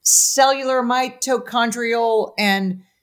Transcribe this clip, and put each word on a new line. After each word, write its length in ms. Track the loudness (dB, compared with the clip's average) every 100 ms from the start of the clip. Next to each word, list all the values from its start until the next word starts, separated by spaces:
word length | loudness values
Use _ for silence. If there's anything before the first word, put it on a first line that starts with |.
cellular 800 | 0 2 2 4 4 2 0 0
mitochondrial 1500 | 0 0 -2 -6 -4 -2 -2 -2 -2 -2 -2 -2 0 0 -2 -2
and 440 | 0 0 -2 -6 -12 _